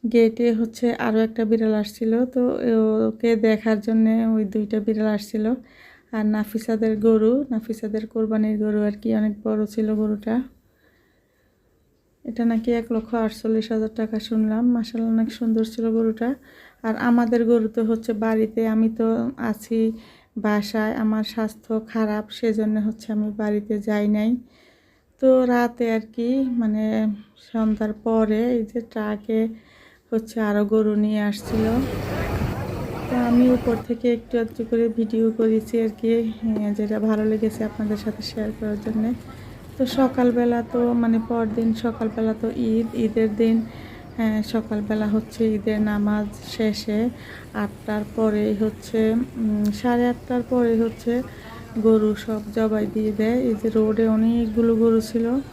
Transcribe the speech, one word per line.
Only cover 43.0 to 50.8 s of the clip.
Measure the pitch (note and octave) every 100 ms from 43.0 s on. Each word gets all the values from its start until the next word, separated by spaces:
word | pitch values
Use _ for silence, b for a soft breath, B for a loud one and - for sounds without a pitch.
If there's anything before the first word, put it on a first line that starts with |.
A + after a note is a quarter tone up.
| A3 A3 A3 G#3
দিন, | A3+ A3+ A3 B B B B -
হ্যাঁ, | A3+ G#3+
সকালবেলা | G#3+ A#3 A3 G#3+ G#3 G#3+ G#3+
হচ্ছে | G#3+ A3 - A3+ G#3+
ঈদের | G3+ G#3+
নামাজ | G#3+ G#3 G#3 G#3 G#3 - -
শেষে | - A3 G#3 - G#3+ A#3 B B B B
আটটার | A3 G3+ G#3+ - G#3+ G#3 -
পরেই | A3 G#3 G#3+
হচ্ছে, | G#3 G#3+ G#3 - A3+ A3
উম, | A3 B3+ B3 A3 G#3 G#3
সাড়ে | G#3 B3 A#3+ B3
আটটার | A#3+ - B3 A#3+
পরেই | B3+ A#3+ A3+